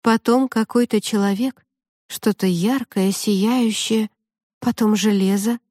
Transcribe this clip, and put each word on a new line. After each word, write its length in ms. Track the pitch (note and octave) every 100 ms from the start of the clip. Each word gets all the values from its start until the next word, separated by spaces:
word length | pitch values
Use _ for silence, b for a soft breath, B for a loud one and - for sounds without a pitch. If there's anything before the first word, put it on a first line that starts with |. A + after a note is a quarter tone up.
Потом 480 | A#3 A3+ - B3 C4
какой-то 500 | A3+ A3 A#3+ A#3+ G#3+
человек, 640 | - G#3 G3+ G3 B3+ - _ _ _ _ _
что-то 400 | - A3 G3+ F#3+
яркое, 640 | E3+ G3+ C4+ A#3+ G#3 F#3+
сияющее, 960 | F#3+ - G3 G#3+ B3+ A3+ G#3 - A3 G#3+ _ _ _ _ _
потом 360 | B3 - G#3+
железо 640 | G#3+ G#3+ G3+ F#3+ G3 G#3 A#3+ _